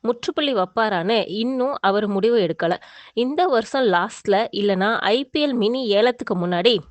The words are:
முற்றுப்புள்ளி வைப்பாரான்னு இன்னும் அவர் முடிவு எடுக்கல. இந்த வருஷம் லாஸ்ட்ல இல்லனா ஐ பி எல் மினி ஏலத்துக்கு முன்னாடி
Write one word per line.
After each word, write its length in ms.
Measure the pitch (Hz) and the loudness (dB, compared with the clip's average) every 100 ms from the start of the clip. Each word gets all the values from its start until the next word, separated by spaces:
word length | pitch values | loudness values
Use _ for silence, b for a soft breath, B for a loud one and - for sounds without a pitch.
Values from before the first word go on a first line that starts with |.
முற்றுப்புள்ளி 520 | 226 240 - 330 294 | -4 -4 -4 -2 0
வைப்பாரான்னு 680 | 233 185 - 220 190 175 226 - | 0 0 0 0 0 0 0 0
இன்னும் 500 | 202 233 262 254 285 | -4 -4 -2 -2 0
அவர் 260 | 190 196 208 | 0 0 0
முடிவு 320 | 196 214 240 | 0 2 2
எடுக்கல. 340 | 175 165 170 180 B B B | 0 0 -2 -2 B B B
இந்த 320 | - 247 302 359 | -4 -2 0 2
வருஷம் 400 | 254 214 269 247 | 2 0 0 2
லாஸ்ட்ல 640 | 175 196 - - 196 233 | 2 0 -6 0 0 0
இல்லனா 460 | - 202 185 196 226 | -2 0 2 0 0
ஐ 260 | - 233 277 | 0 0 -2
பி 200 | 302 294 | -2 -2
எல் 80 | |
மினி 340 | 247 208 254 247 | 0 0 -2 0
ஏலத்துக்கு 480 | 202 233 240 - 185 | 2 2 0 -4 -4
முன்னாடி 420 | 175 180 196 196 - | -2 0 2 0 -4